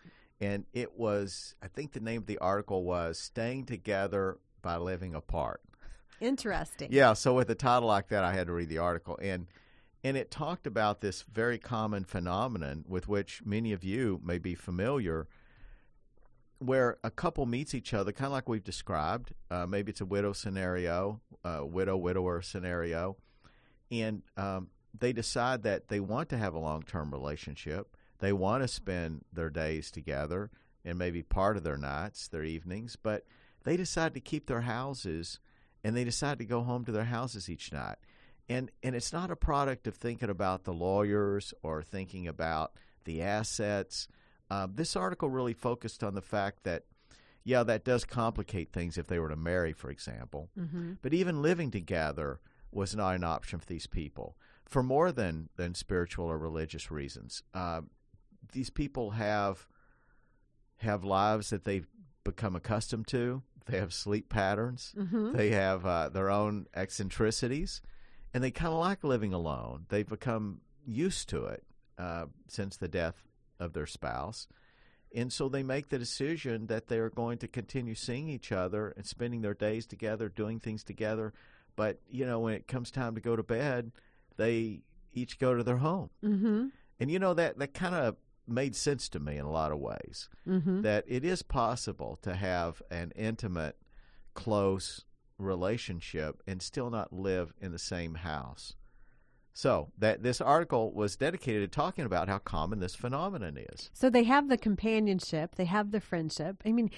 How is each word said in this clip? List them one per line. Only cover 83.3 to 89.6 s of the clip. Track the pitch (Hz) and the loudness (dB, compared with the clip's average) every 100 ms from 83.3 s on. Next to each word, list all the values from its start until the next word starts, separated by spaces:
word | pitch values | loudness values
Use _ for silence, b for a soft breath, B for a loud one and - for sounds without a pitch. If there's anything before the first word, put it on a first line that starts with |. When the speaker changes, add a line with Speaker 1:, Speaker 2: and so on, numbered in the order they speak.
| 113 | 2
Speaker 1:
to | |
bed, | 113 117 143 123 117 b b b b - | 2 0 2 0 -2 b b b b 0
they | 110 113 113 92 - - - | 2 2 0 -4 -14 -20 -10
each | 123 120 - | -6 -6 2
go | 127 | 4
to | 120 | 4
their | 117 123 | 4 2
home. | 156 185 127 - | 2 0 -4 -4
Speaker 2:
Mm-hmm. | 214 196 220 214 269 B B - | 2 4 4 4 0 B B -4
Speaker 1:
And, | 135 | 0
you | 185 | 2
know, | 190 | 4
that, | 170 165 127 | 4 2 0
that | 139 | -6
kinda | - 180 175 123 - - - - | -2 -2 2 2 0 -10 -18 -2
made | 120 139 | 0 0
sense | - 147 135 - | 2 2 2 -2
to | 85 | -4
me | 73 73 | -4 -4
in | |
a | 71 | 0
lot | 80 | 2